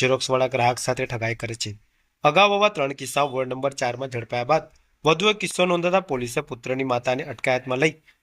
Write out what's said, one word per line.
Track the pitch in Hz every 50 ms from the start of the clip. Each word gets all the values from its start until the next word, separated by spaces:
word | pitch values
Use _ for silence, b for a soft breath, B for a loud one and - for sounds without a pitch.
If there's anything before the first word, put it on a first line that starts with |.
ઝેરોક્સવાળા | 131 127 131 127 - - 131 127 131
ગ્રાહક | 123 131 127 120 120 127 -
સાથે | - - 123 - 131
ઠગાઈ | - 123 113 113 113 113
કરે | - - 113 113
છે. | - - 107 101 - _ _ _ _ _ _ _ _
અગાઉ | - 147 147 180 202 202
આવા | 202 202 208 208
ત્રણ | 208 160 139 139
કિસ્સા | 143 139 135 120 - 143
વોર્ડ | 143 143 123 131 131 127
નંબર | 127 131 135 139
ચારમાં | 135 - 135 120 120 120 135 131
ઝડપાયા | 123 120 104 - 127 123 120
બાદ | 127 156 156 156 - _ _ _ _ _ _ -
વધુ | 151 165 160 196 214
એક | 208
કિસ્સો | 208 190 170 - - 180
નોંધાતા | 180 175 175 170 180 175 190
પોલીસે | 185 - 143 127 123 117 - 151
પુત્રની | 147 - 127 120 - 131 127 131 135
માતાને | 131 120 120 - 131 127 131
અટકાયતમાં | 165 147 120 - - 139 127 127 - 131 123 131
લઈ | 151 160 - - b b b b